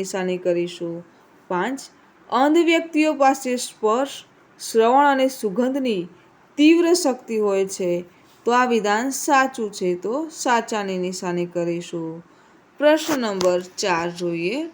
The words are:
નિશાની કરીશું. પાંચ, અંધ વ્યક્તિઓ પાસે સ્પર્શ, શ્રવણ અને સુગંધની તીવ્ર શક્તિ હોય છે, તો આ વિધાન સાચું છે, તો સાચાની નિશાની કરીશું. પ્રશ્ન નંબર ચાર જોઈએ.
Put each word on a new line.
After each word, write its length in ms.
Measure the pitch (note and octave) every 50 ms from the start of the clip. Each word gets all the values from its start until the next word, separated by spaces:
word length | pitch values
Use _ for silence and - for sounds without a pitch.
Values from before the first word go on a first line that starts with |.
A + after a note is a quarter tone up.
નિશાની 380 | F#3+ F#3+ - F#3+ F#3 F#3 F#3 F3+
કરીશું. 640 | F3+ F#3 F3 F3 F3 F3 F3 - F3 E3+ E3+ E3+ E3+ - _ _ _ _ _ _ _ -
પાંચ, 400 | F#3 F3 F3+ A#3+ C4+ C4+ - - _ _ _ _ _ _ _ -
અંધ 320 | - A#3+ C4 D4 D#4 E4+ E4+
વ્યક્તિઓ 480 | D#4+ E4 E4 D#4+ E4 - D4+ D#4 D#4 D#4
પાસે 360 | C4+ C#4 C4+ C#4 C#4 - B3+ B3
સ્પર્શ, 640 | A#3+ A#3+ - - - - G#3+ A3 B3 C#4 C#4 - - - _ _ _ _ _ _ -
શ્રવણ 460 | - - - A3+ A3+ A#3 B3+ C#4 D4
અને 220 | C#4+ C4+ C4 C4 C4
સુગંધની 760 | C4 - - G#3 F#3 G#3+ A#3+ B3+ C4 C#4+ C4 B3+ G#3+ F3+ E3+ F3 - - _ _ _ _ _ _ _ -
તીવ્ર 280 | D4 D#4 E4 E4 F4 E4 F4
શક્તિ 420 | F4 - C#4 B3 B3+ - - A#3
હોય 280 | G#3+ G#3 G3+ G3 G3 G3
છે, 240 | F#3+ G3 - F#3+ F3 F3 F3 F3+ - - _ _ _ _ _ -
તો 60 | A#3
આ 140 | A#3+ B3 B3+
વિધાન 440 | A#3+ A#3+ A3+ F#3+ G#3 G#3 A3 B3 C#4
સાચું 560 | C4+ - - - D4 C4+ C4+ C4+ C4+ - A3+ G#3
છે, 200 | F#3+ - G3 F3+ F3+
તો 180 | F3 F3+ G3 A#3 D4 E4 D#4
સાચાની 680 | - - - C#4 A#3+ A#3 A3+ A#3 A#3 G#3+ G3+ F#3+ F#3+ F3+
નિશાની 460 | F3+ F#3 F#3 F#3 G3 F3+ F3 F3 F3
કરીશું. 760 | F3 F3 F3 E3+ E3+ E3+ E3+ E3+ - - E3+ E3 D#3+ D#3+ E3 - _ _ _ _ _ _ _ _ _ _ -
પ્રશ્ન 400 | C#4 D4+ D4+ D#4 D#4 - D#4 C4+
નંબર 460 | A#3+ G#3+ G3+ F#3+ F3+ F3+ F3+ F3+ F3+ - -
ચાર 300 | - - G3 F3 E3 E3+ F3
જોઈએ. 520 | F3 F3 F3+ F3 E3+ E3+ E3 F3+ A3+ C#4+ D#4+ E4